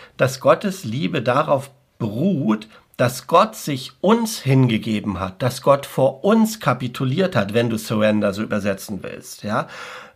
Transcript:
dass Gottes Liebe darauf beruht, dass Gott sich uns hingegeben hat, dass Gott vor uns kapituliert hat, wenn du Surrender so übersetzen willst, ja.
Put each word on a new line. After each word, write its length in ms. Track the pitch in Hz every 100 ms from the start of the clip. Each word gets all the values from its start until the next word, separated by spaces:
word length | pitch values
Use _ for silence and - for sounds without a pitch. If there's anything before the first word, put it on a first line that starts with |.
| - -
dass 240 | 135 -
Gottes 420 | - - - -
Liebe 380 | 113 123 180 147
darauf 500 | 120 127 156 135 - _ _ _
beruht, 720 | 107 107 185 160 135 107 - - _ -
dass 280 | 151 - -
Gott 300 | 170 214 -
sich 380 | - 135 - _
uns 360 | 180 226 226 -
hingegeben 840 | 131 135 123 110 113 104 101 90
hat, 200 | 92 -
dass 200 | 127 131
Gott 240 | - 139 -
vor 400 | - 131 - 196
uns 340 | 226 220 -
kapituliert 800 | - 131 127 - 135 147 185 123
hat, 160 | 101
wenn 160 | 110 120
du 80 | 113
Surrender 560 | - 110 107 107 101
so 100 | 95
übersetzen 560 | 107 107 101 98 - 98
willst, 420 | - - - -
ja. 240 | 104 117 160 - - - -